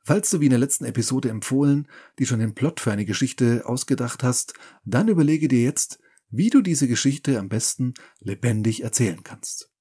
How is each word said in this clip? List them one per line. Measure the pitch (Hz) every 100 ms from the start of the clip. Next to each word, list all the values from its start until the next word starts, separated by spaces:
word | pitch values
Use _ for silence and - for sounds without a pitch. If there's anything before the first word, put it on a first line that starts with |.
Falls | - 196 -
du, | 175
wie | 143
in |
der | 123
letzten | 135 - 117
Episode | 120 110 127 127
empfohlen, | 110 - 131 143 143 143 - - -
dir | 131
schon | 117
den | 113 107
Plot | 147 -
für | 123
eine | 104 104
Geschichte | 101 131 - 120 117 -
ausgedacht | 123 - 139 120 -
hast, | 123 120 - - - _ -
dann | 147 220
überlege | 180 147 156 151
dir | 127
jetzt, | 120 - - - _ _ _
wie | 110 214
du | 277
diese | 190 151 135
Geschichte | 113 135 143 - 123
am | 98
besten | 110 - - 127 - - _
lebendig | 104 98 120 107 110 110
erzählen | 113 - 110 82
kannst. | - - - - - _